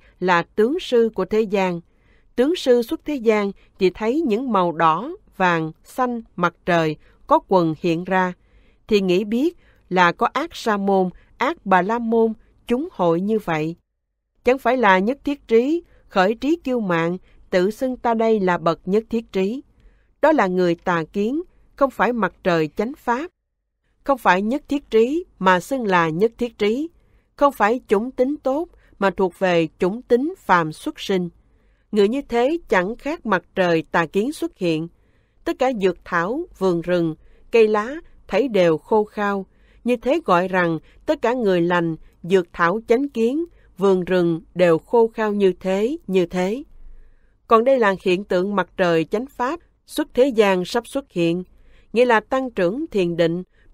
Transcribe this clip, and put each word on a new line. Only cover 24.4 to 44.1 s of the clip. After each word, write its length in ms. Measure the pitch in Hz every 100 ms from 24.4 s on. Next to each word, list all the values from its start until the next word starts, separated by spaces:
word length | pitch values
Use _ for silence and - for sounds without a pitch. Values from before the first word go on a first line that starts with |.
nhất 200 | 214 294 -
thiết 220 | 285 -
trí 340 | 220 233 320 370 -
mà 220 | 185 180
xưng 260 | - 269 214
là 220 | 180 165
nhất 240 | 160 226 -
thiết 200 | 240 -
trí. 300 | 208 240 320 _ _ _ _ -
Không 160 | 285
phải 280 | - 202 247 -
chủng 220 | 208 247
tính 260 | - 254 294
tốt 320 | 262 285 349 _ _ -
mà 120 | 196
thuộc 280 | 180 185 -
về 300 | 185 175 160 -
chủng 240 | 185 226
tính 320 | - 240 302 381
phàm 340 | - 180 156
xuất 280 | 156 302 -
sinh. 280 | - 190 175 _ _ _ _ _ -
Người 160 | 214 202
như 140 | 269
thế 360 | 277 233 254 339 -
chẳng 280 | 196 180 247
khác 300 | 277 339 226
mặt 180 | 180 _
trời 280 | - 180 165
tà 240 | - 180 165
kiến 260 | 196 240
xuất 260 | 320 330 -
hiện. 300 | 175 160 165 _ _ _ _ _
Tất 140 | - 339
cả 140 | 254 233
dược 140 | 185 -
thảo, 400 | - 175 175 277 359 -
vườn 220 | 190 170
rừng, 340 | 165 180 165 156 - - -
cây 180 | 226 220
lá, 260 | 214 226 311 - - -
thấy 200 | 196 269
đều 300 | 196 175 156
khô 260 | - 220
khao. 420 | 107 - 202 98 - _ _ _
Như 120 | 233 240
thế 240 | 240 320
gọi 240 | 262 175 185
rằng 300 | 185 170 160 - - -
tất 160 | 302
cả 100 | 226
người 280 | 254 208 180
lành, 360 | 170 180 170 160 - _
dược 240 | 170 190 175
thảo 280 | - 170 214 226
chánh 200 | 240 285
kiến, 360 | 226 226 294 349 _ _ -
vườn 260 | 196 185
rừng 360 | 175